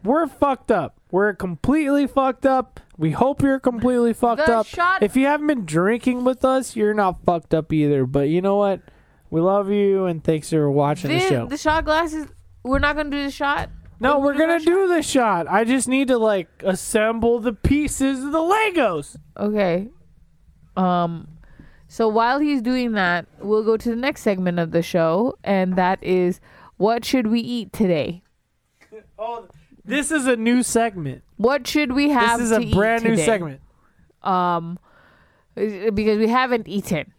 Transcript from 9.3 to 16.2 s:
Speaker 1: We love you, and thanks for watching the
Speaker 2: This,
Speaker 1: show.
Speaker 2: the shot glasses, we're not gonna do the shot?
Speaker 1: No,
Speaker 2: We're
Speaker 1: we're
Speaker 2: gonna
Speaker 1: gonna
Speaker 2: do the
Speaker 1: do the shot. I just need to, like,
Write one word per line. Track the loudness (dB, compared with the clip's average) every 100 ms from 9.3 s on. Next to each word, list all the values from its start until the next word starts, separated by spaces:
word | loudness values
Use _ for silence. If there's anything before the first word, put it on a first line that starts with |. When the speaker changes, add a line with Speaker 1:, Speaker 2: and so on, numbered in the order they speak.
Speaker 1:
We | 0
love | 2 0 0
you, | 0 2 2 0
and | -2
thanks | -2 -2 0
for | 0 2
watching | 2 0 -2 -2
the | 0
Speaker 2:
This, | 2
Speaker 1:
show. | 0 -2
Speaker 2:
the | -4
shot | 0 0
glasses, | 0 0 -2 -6 -10 -16 -20 -14
we're | -4 0
not | 0 -2
gonna | -4
do | -4
the | -6
shot? | -4 -4 -4 -6 -14 -20 -4
Speaker 1:
No, | 0 2
Speaker 2:
We're | 2
Speaker 1:
we're |
Speaker 2:
gonna | 2 2
Speaker 1:
gonna | 2
Speaker 2:
do |
the | 2 2 2
Speaker 1:
do |
the | 0
shot. | 2 2 2 0 0
I | 0
just | 2 0 0
need | 0 2
to, |
like, | 2